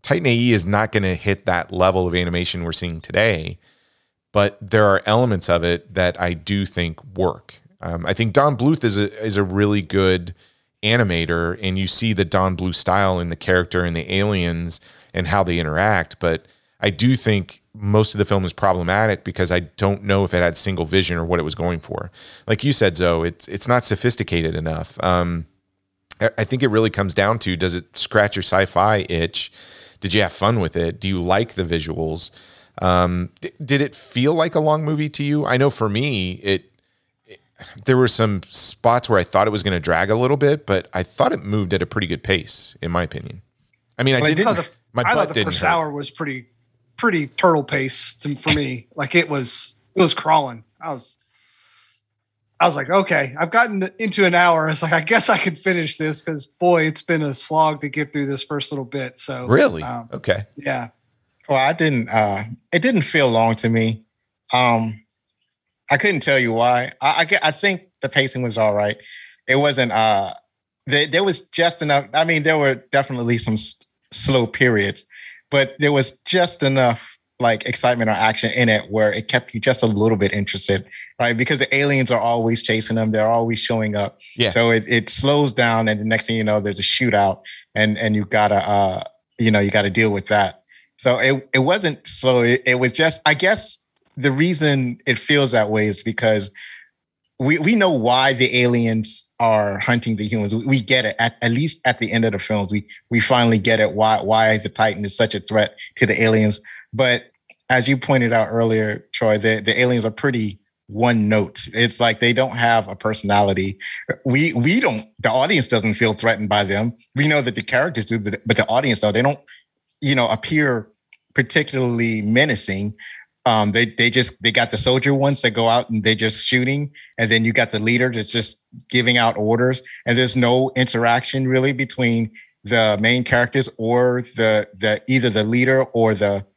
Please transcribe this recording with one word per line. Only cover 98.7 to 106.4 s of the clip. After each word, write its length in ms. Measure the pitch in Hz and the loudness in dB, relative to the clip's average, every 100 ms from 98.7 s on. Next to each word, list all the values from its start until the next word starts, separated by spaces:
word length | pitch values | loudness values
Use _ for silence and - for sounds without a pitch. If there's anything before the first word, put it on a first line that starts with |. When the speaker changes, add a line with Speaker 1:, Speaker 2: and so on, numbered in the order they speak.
| 120 117 113 107 - _ _ | 2 0 -2 -4 -12 _ _
Speaker 3:
are 400 | 117 110 104 98 | 2 2 0 -2
hunting 380 | - 120 113 107 | 0 0 0 -4
the 100 | 107 | -2
humans. 300 | 113 101 110 | -2 -2 -2
We, 100 | 135 | 0
we 160 | 135 | -2
get 220 | 107 131 | 0 0
it. 140 | 107 - | 0 -2
At, 160 | 117 - | -2 -2
at 100 | 117 | -2
least 300 | 117 160 - | 0 -2 -2
at 160 | - 104 | -2 -2
the 140 | 110 | -2
end 100 | 113 | 0
of 80 | 113 | 0
the 80 | 101 | -2
films, 320 | - 107 95 | -4 -4 -2
we, 160 | 104 - - _ | -4 -6 -20 _
we 100 | 117 | -2
finally 380 | - 127 117 110 | 2 4 4 4
get 240 | 110 113 | 2 2
it, 100 | 104 | 2
why, 300 | 98 110 110 | 2 2 2
why 360 | 98 110 110 110 | 2 2 4 2
the 120 | 98 | -2
Titan 340 | - 110 98 | 0 0 0
is 100 | 101 - | -8 -2
such 180 | 110 104 | -2 -2
a 60 | |
threat 340 | - 110 101 - - - | -2 0 0 -4 -20 0
to 80 | 113 | 0
the 140 | 107 | 2
aliens. 380 | 113 110 | 2 4